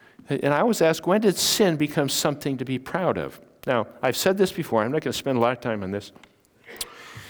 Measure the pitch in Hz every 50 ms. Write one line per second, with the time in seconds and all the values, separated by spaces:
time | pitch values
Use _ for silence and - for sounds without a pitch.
0 | - - _ - - - 143 - - 143 147 151 202 240 208 - 170 160 160 -
1 | - 170 190 214 220 196 175 - - - - - 214 180 156 143 151 143 - 160
2 | 143 135 - - - 156 143 143 - 143 135 123 131 131 127 123 - - - 180
3 | 185 139 104 90 71 65 - - - - _ _ - 139 127 113 104 - - -
4 | - 131 120 - - 185 196 208 190 185 - 170 156 - 113 110 107 123 147 156
5 | - 127 117 - - 139 131 117 117 123 127 - - 123 110 104 95 92 98 101
6 | - - - - - - _ _ _ _ _ _ _ - - - - - - -
7 | - - - - -